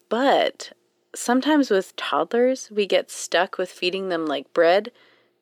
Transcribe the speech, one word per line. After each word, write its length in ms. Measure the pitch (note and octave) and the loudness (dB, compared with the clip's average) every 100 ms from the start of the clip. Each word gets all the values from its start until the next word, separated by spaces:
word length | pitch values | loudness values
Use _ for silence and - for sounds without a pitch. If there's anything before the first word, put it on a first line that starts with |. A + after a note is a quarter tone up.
| - | -6
but 640 | A3+ C#4 E3 D#2+ - - - _ _ _ | 0 2 4 2 -4 -18 -20 _ _ _
sometimes 560 | - - B3+ C4+ D4+ C4 | -8 0 0 2 2 4
with 240 | F#3+ - - | 0 -2 -10
toddlers, 760 | - C#3+ E3 A#3 B3+ C4 - | -4 -4 -2 0 0 0 -6
we 160 | G#3 F#3+ | -4 0
get 240 | F#3 - | 0 -2
stuck 460 | - - E3+ F#3+ - | -12 -2 0 0 -4
with 140 | F3+ | -8
feeding 380 | - F3+ F#3 F#3+ | -4 -4 -4 -4
them, 180 | E3 D#3 | -4 -2
like, 260 | C#3 - | -6 -4
bread, 380 | E3+ E3 G3 G#3+ _ _ _ _ _ | 2 4 4 0 _ _ _ _ _